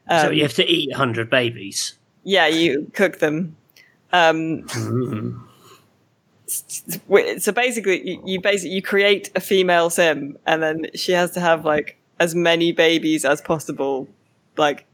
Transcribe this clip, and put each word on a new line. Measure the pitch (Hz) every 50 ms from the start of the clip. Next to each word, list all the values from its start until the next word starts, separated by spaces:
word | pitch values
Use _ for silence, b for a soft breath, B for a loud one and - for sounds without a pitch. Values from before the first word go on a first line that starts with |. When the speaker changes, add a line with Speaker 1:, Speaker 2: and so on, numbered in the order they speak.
| B -
Speaker 1:
So | 170 165 151 -
Speaker 2:
Um, |
Speaker 1:
you | 151 151
have | 147 143 -
to | - 175
eat | 156 165 160 151 139
a | -
hundred | 131 139 123 113 117 113 117
babies? | 139 131 123 117 120 - 98 98 - - - - - _ _ _ _ _ -
Speaker 2:
Yeah, | 185 196 185 160 151
you | 160 160 170 165 127 147 151 - -
cook | - 196 175 165 -
them. | 165 151 151 156 190 160 - - _ _ _ b b b b b _ _
Um, | - 180 170 160 160 160 160 160 160 - - -
Speaker 1:
Mm. | - 117 113 110 113 127 127 - 107 104 113 120 120 120 B B B B B B B B B B _ _ _ _ _ _ _ _ _ _ _
Speaker 2:
s-, | - - - - - - - - -
s-, | 170 - - -
wi-, | 185 208 - - 110 190
so | - 214
basically, | 190 240 247 254 226 226 190 196 185 - - 190
you, | 180 - -
you | 190 190 185
basically, | 185 208 202 196 180 147 185
you | 190
create | - - 202 196 202 202 202 185 - - -
a | 190
female | - - 202 190 185 180 175 170 170 170
sim, | - - 175 165 151 143 143 143 - - -
and | - 165 160
then | 160 156 156 160 160 - -
she | - - -
has | 180 175 180 175
to | - 180
have, | 175 165 160 156 156
like, | 156 151 151 147 - - _ _ _ _ -
as | 170 175 160
many | 175 170 170 165 170 170 170
babies | 165 175 165 165 165 160 160 156 156 151 -
as | 135 147 147
possible, | - - 170 151 - - 147 - 135 139 135 131 143 - _ _ _ _ _ _ _ _ -
like, | - 151 147 143 - - _